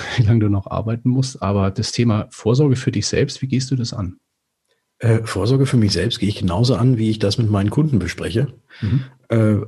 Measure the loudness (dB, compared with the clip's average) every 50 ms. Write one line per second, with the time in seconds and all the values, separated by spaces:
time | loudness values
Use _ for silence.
0 | -10 -4 0 0 2 4 4 4 4 2 0 -2 -2 -4 -6 -4 -4 -4 -6 -2
1 | -2 0 0 0 0 -2 -4 -4 -2 0 2 2 0 0 0 -2 -6 -4 -2 0
2 | 2 2 2 0 -2 -6 -12 -4 0 2 2 4 4 2 2 0 0 -2 -2 -2
3 | -4 -2 0 0 0 -2 -2 -8 -6 -4 -2 -4 -2 -2 -4 -4 -4 -6 -6 -6
4 | -8 -8 -8 -12 _ _ _ _ _ _ _ _ _ _ _ _ _ _ _ _
5 | 0 2 2 2 0 -4 -4 -2 0 2 2 2 2 2 2 2 2 2 2 0
6 | -2 -2 -2 -2 -2 -4 -2 -2 -4 -2 0 2 2 2 2 2 2 2 2 2
7 | 0 -2 0 0 0 0 0 0 0 2 2 2 0 0 2 0 0 2 2 0
8 | 0 -2 -6 -8 -8 -4 -2 -2 -2 -2 -6 -16 _ _ -12 -6 -4 -2 -2 -2
9 | -2 -6 -14 _ _ _ 0 2 4 4 2 0 -2